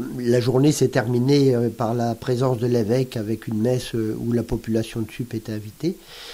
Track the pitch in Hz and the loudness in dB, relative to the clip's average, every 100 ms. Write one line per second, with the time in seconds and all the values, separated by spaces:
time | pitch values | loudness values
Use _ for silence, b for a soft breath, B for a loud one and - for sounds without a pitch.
0 | 120 139 120 123 120 131 151 - 127 135 | -8 -2 2 2 4 4 4 4 2 2
1 | 117 123 127 143 135 120 120 - 113 120 | 0 2 4 4 4 4 0 0 -2 0
2 | 117 113 127 123 131 117 123 120 104 131 | -2 -2 -4 0 0 0 0 0 2 0
3 | 131 120 104 110 123 107 120 127 - 117 | 0 -4 -4 -4 -4 0 0 0 -2 -4
4 | 110 120 117 120 117 117 - 113 110 117 | -2 -4 0 0 0 -4 0 0 0 -4
5 | 107 - 120 113 110 107 104 - 165 180 | -6 -6 -6 -6 -6 -8 -10 -4 -4 -4
6 | B B B | B B B